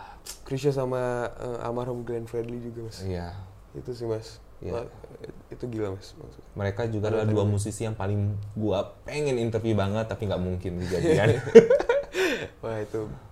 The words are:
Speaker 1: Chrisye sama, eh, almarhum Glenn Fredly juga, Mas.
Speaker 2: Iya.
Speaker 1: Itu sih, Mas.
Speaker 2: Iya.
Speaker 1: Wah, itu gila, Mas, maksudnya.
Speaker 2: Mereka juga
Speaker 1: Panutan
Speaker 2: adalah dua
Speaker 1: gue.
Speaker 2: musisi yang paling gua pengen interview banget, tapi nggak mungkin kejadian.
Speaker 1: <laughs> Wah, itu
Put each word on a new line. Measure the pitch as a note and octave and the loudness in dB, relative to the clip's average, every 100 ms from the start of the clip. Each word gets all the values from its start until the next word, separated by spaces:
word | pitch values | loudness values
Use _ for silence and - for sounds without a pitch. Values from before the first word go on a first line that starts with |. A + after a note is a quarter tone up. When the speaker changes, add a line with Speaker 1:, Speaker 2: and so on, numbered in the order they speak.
| - - - - | -14 -16 -14 -12
Speaker 1:
Chrisye | - C3+ C#3+ | -6 0 2
sama, | C3+ B2+ B2+ B2 B2 A#2 | 2 0 0 0 0 -2
eh, | - B2 A#2 | -4 -6 -4
almarhum | A#2 A#2+ B2 A#2+ | -4 -2 -2 -4
Glenn | A#2+ A#2 A2+ | -4 -4 -4
Fredly | A#2 A#2 A#2+ | -4 -4 -6
juga, | A#2+ A2+ A2+ | -8 -8 -10
Mas. | G2+ | -6
Speaker 2:
Iya. | F#2+ F2+ F2 F#2+ - - - | -4 -4 -4 -10 -14 -16 -14
Speaker 1:
Itu | C#3 B2+ | -10 -8
sih, | A#2 A#2 | -4 -2
Mas. | A2 A2 - - - | -2 -6 -16 -18 -10
Speaker 2:
Iya. | - A#2 | -4 -4
Speaker 1:
Wah, | A#2+ - - - - - - | -6 -12 -16 -14 -14 -14 -14
itu | B2 B2 | -8 -6
gila, | A2 G#2 F#2+ | -2 -2 -4
Mas, | - | -10
maksudnya. | - - - - | -16 -16 -16 -10
Speaker 2:
Mereka | G#2+ G2+ G#2 A#2 | -2 -2 0 0
juga | A2 G#2+ | 2 2
Speaker 1:
Panutan | A2 | 2
Speaker 2:
adalah | G#2+ | 4
dua | G#2 | 4
Speaker 1:
gue. | G2+ G2+ | 4 2
Speaker 2:
musisi | G#2+ G2 | 0 -2
yang | A2 G#2+ | -2 -2
paling | F#2+ G#2 G2+ G#2 - | 0 2 2 0 -4
gua | A2 G#2+ F#2+ G2 - | -2 2 2 0 -6
pengen | - D3 D3 B2 | -6 -2 2 2
interview | A#2 A2 A2+ | 2 2 4
banget, | G#2 G2 G#2+ A2 | 4 4 2 0
tapi | G2+ G#2 | -2 0
nggak | F2 | 0
mungkin | F#2 F2+ F#2+ F2 | 0 -2 -2 -2
kejadian. | F2+ F2+ E3 D#3 A2 B2 | 0 2 6 6 6 4
Speaker 1:
<laughs> | - A3+ A3+ C5+ - C#5 - F#4 F#4 G#3+ D3 - | 6 6 8 4 4 0 0 0 0 0 -6 -8
Wah, | A#2 A2 | -6 -4
itu | G#2 A2 G#2+ C3+ - | -4 -4 -6 -10 -14